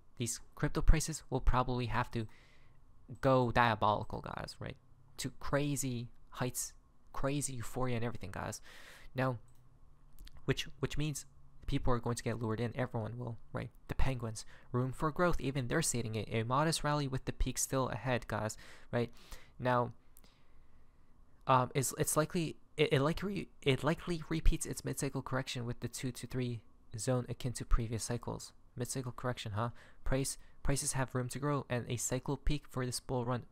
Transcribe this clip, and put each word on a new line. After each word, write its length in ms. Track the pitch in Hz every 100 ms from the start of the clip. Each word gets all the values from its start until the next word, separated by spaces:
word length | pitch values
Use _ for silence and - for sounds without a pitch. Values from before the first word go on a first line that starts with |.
| - -
These 220 | 117 - -
crypto 260 | - 147 151
prices 440 | 120 156 - 151 -
will 120 | 131
probably 460 | - 123 127 123 120
have 220 | 117 120
to 160 | 117 107 - - - - - - - - 117
go 300 | 135 131 120
diabolical, 720 | 123 120 104 104 104 - -
guys, 340 | - - - -
right? 160 | - - - - - -
To 120 | 131 -
crazy 680 | - 143 147 139 131 120 120 - -
heights, 420 | - 127 - - - - - -
crazy 400 | - 139 143 135
euphoria 440 | 127 - 123 127 117
and 80 |
everything, 260 | 120 - 92
guys. 280 | - 98 - - - - - -
Now, 240 | 131 131 120 - - - - - - - - - - -
which, 200 | 131 - -
which 160 | 131 -
means 280 | 151 139 - - - - -
people 260 | 139 -
are 80 | 123
going 160 | 120 120
to 60 |
get 180 | 117 110
lured 200 | 113 110
in. 120 | 117
Everyone 440 | 131 127 117 107 120
will, 180 | 123 113 -
right? 180 | 120 113 - -
The 60 |
penguins. 500 | - 131 131 113 110 - - -
"Room 180 | 123 131
for 220 | - 156
growth." 280 | 143 175 -
Even 280 | 139 135 120
they're 140 | 147
stating 340 | - 120 110 110
it. 120 | -
"A 100 | 113
modest 400 | 113 131 160 156
rally 240 | 147 147 139
with 200 | 131 -
the 60 |
peak 260 | - 131 -
still 300 | - 135 127
ahead," 360 | 120 131 120 -
guys, 300 | 107 110 - - - -
right? 220 | 120 117 - - - - -
Now, 320 | 123 123 120 - - - - - - - - - - - - - - - -
um, 240 | 131 123
it's, 200 | 143 123 -
it's 180 | 143 156
likely... 400 | 156 185 156 - - -
It, 180 | 151
it 60 | 143
likely, 480 | 143 - 196 196 - -
it 240 | 143 131
likely 400 | 143 165 - 165 156
repeats 380 | 160 - 165 -
its 180 | -
mid-cycle 380 | - - 143 139
correction 440 | - 131 131 127 120
with 140 | 120
the 80 | 120
two 220 | - 127
to 160 | - 123
three 360 | 131 123 117 - - - 110
zone 280 | 135 127 123
akin 240 | 120 127
to 120 | -
previous 380 | - - 113 113
cycles. 500 | - 120 - 110 - - - -
Mid-cycle 360 | 123 131 123
correction, 400 | - 127 120 110
huh? 160 | 98 120 - - -
Price, 340 | - 135 135 - - -
prices 320 | - 139 147
have 200 | 135 127
room 140 | 127 123
to 100 | 127
grow, 280 | 147 143 -
and 160 | 123 -
a 80 | 117
cycle 420 | - 131 - 139
peak 260 | - 147 -
for 160 | 131 127
this 120 | -
bull 260 | - 127
run 200 | 117 123 -